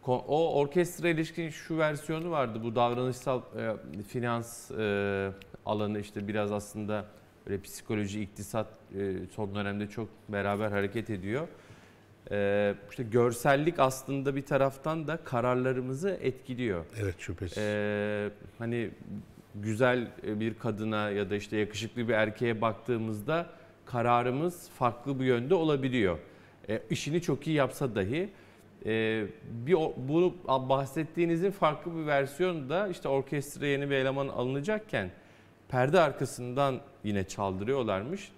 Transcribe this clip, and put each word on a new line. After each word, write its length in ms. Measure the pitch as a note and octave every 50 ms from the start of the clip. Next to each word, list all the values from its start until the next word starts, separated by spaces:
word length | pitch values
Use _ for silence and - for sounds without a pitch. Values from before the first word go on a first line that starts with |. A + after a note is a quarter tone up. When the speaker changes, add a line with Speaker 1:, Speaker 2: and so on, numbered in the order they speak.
Speaker 1:
Ko-, 220 | - - B2+ B2 - -
o 260 | C#3 D3+ E3 D#3+ C#3
orkestra 540 | C#3+ C#3+ C#3+ - F3+ F3 E3 - - D3+ E3+
ilişkin 420 | E3+ D#3 D#3+ D#3+ - - E3 D#3+
şu 280 | D3 - - - E3 D#3+
versiyonu 520 | D#3+ D3+ D3+ C#3+ - - D#3+ D#3+ D#3+ F3+
vardı. 280 | E3+ D3+ C3 A#2 G#2+ A2+
Bu 120 | A2 A#2+ A2+
davranışsal, 640 | A#2+ A#2+ A#2+ A#2+ B2 B2+ C3 B2 - - D3 C3 B2
e, 640 | - - - A2 A2+ A2+ G#2+ - - C2 C#2+ G2 - -
finans, 640 | - B2+ A#2+ A#2+ A#2 A#2 A2+ - - - - -
e, 600 | - - A2 G#2 G2+ G2+ G2+ G2+ G2 G2 G2 G2 F#2+ - - - - - -
alanı 340 | G#2 G#2+ G#2 G#2+ G#2 G#2+ G#2+
işte 280 | G#2 - - A2 G#2 G2+
biraz 240 | G#2 G#2+ G#2 G2+
aslında 520 | G#2 G#2 G2+ - - G#2+ G#2 G2+ G#2+ G#2 F#2+ - - - - - - - -
böyle 140 | - G2 F#2+
psikoloji, 580 | - - - - - - A#2 G#2+ G#2 G2 G2 G#2+
iktisat, 440 | G#2+ G2 - - G2+ - - A2+ G#2+ - - - - - G2 G2
e, 140 | G2 G2 F#2 F2+ F2+ F2 -
son 180 | - G#2+ G2 G2
dönemde 320 | G#2 G2+ G2+ G2+ G#2 G#2 G#2
çok 200 | - - A2 G#2 - - - -
beraber 420 | G#2+ G2+ G2 G2+ G2+ G2+ A2 G#2+
hareket 400 | G2+ G2+ G2+ G2+ - A#2 G#2 -
ediyor. 380 | A2 F#2+ F2+ G2 A2 C#3 D#3+ E3+ - - - - - - - - - - - - - - - -
E, 440 | G2 G#2 G2+ G2+ G2+ G#2 G#2 G2+ G2 G2+ - -
işte 120 | - -
görsellik 760 | B2+ A2 G#2 B2 A#2+ B2 A#2+ - - D3+ C#3 C#3 D3+ E3+ E3 D3+
aslında 580 | C3+ C3 B2+ - - - C#3 C#3 C3+ C#3+ C3+
bir 60 | C#3 C#3+
taraftan 600 | - D3+ C3+ C3+ C3+ C3+ - - D#3 D#3 E3 D#3
da 100 | C#3+ D#3
kararlarımızı 1000 | E3 - - - A#2+ A#2 B2 B2+ B2+ B2+ C3 C3 B2+ B2 B2+ C3 C3+ E3+ G3+ F#3 -
etkiliyor. 600 | - C3 B2+ C3+ - - B2+ A#2 B2+ A2+ F#2+ E2+ D#2+ - - A2+
Speaker 2:
Evet, 120 | G#2 G2 F2+ -
şüphesiz. 400 | - - F#2 - G2 F2 - G#2
Speaker 1:
E, 720 | G#2+ G#2 G#2 G#2 G#2 G#2 G#2 G#2 G#2 G#2 G#2 G#2 G#2 G2+ G2+ - - - - -
hani 320 | A#2 A#2 A#2+ A#2+ A2+ - - - - - - G#2 - - - - - - -
güzel, 540 | G#2 G2+ G#2+ A2 G#2+ C3 B2+ B2 B2+ A#2 G2 - - -
e, 140 | F#2+ G#2+ G#2
bir 140 | A2 A2+ G#2+
kadına 560 | - - A#2+ G#2+ G2+ A2 A2 A2 G#2+ G#2 G#2+
ya 200 | G2+ G2+ G2+ F#2+
da 60 | G#2
işte 200 | G2+ G2+ - -
yakışıklı 520 | G#2+ G#2+ G2+ - - A2+ G#2+ - A#2+ A#2 A2
bir 40 | A#2
erkeğe 460 | G#2+ A2 G#2+ G#2+ - B2 A#2+ A#2 G#2+
baktığımızda 840 | A#2 A2+ A2 G#2+ - - B2 A2+ A2+ A2 A2 G#2 G#2 A#2+ D#3 E3 E3+ E3+ - - - - - - -
kararımız 840 | - - A#2+ A#2 A#2+ A#2+ A#2+ A2+ B2+ B2+ C3+ D#3+ F3+ F3 - - - - -
farklı 420 | C3+ A#2+ A2 - - C#3 C#3 B2+
bir 40 | C3
yönde 300 | B2+ B2 A#2 A#2+ C3+ F#3
olabiliyor. 640 | F3+ D#3+ D#3+ D3 C3 A#2+ C3 B2 B2+ G#2 F2+ E2+ C#2+ - - - - - - - - - -
E, 140 | G#2+ A2 - -
işini 320 | F3 - - D3 D3+ F3
çok 240 | E3 - D3+ - -
iyi 100 | E3 D#3
yapsa 380 | D3 C3+ B2+ - - D3 B2+ G#2
dahi, 340 | A2 F#2+ F#2 B2+ D#3+ F#3+ G3+ - - - - - - - - - - -
e, 380 | G#2+ A2 A2+ A2 A2 A2 A2 G#2+ G2 - - - - A2+ A#2 A#2
bir 60 | C3+ F#3
o, 200 | E3 D#3 D#3 -
bu 380 | - B2+ C3 D3+ E3 F3+ F3+ - - - - C3 C3 C3 B2+
bahsettiğinizin 840 | C3+ C3+ C#3 C3 - E3 D#3 - - E3+ E3+ E3+ E3 E3 F3 G3+
farklı 460 | F#3 - - D#3 D3 - - F3 E3
bir 100 | D#3+ D#3+
versiyonu 640 | D3 D3 C#3 C#3 C3+ - - F3+ F#3 F3 D#3+ C3+ B2+
da 180 | D3+ F3+ G#3 G3
işte 200 | F3 - - D3
orkestraya 640 | C#3 C#3 C3+ - D#3 D3 C#3 C#3+ - - C#3 C#3+
yeni 180 | C#3 C#3 C#3+ C#3+
bir 40 | C#3
eleman 340 | C3+ C3 C3+ C3+ C#3 C#3 C3+
alınacakken 840 | - - B2 B2+ C3+ C#3 C#3+ F#3+ G#3+ G#3+ G#3+ - - A#2+ G2 F2+ - - - - - - - - - _ - -
perde 320 | - B2+ B2+ C3+ D3+ F#3
arkasından 800 | E3 C#3+ C3+ - C#3 B2+ - - B2 B2 B2 C3+ C#3+ C#3 C3 A#2 - - - - -
yine 200 | G#2 G#2 G2 F#2+
çaldırıyorlarmış. 1040 | - - - G#2 G2 F#2+ F#2 G2+ A2 C3+ C#3 B2 A2 G2 F#2+ G2+ C3 F#3 G3+ - - -